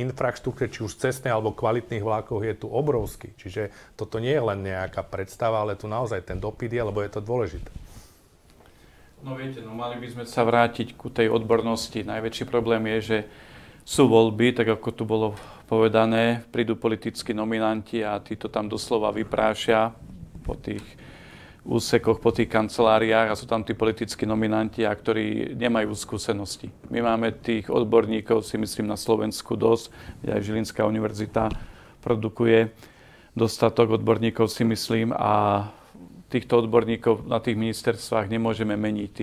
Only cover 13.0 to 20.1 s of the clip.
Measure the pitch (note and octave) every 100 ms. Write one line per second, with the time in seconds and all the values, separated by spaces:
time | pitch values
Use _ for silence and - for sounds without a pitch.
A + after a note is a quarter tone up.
13 | G#2+ A2 G#2 - - - - - - -
14 | C3 A2+ A2+ G#2 A#2+ B2 A2 G#2+ - -
15 | A2 A2 A2 G#2 - - - A2+ A2 A2
16 | A2+ A2+ A#2 A#2 - A#2+ A2+ A2 A#2 A2
17 | A#2+ - - G#2+ G#2+ A2+ A2 A2 G#2+ A#2
18 | G#2+ G#2 - G#2+ G#2+ A2 G#2+ A2 - A#2
19 | G#2+ G#2 A2 - A2 A2 - A2+ A2+ -
20 | -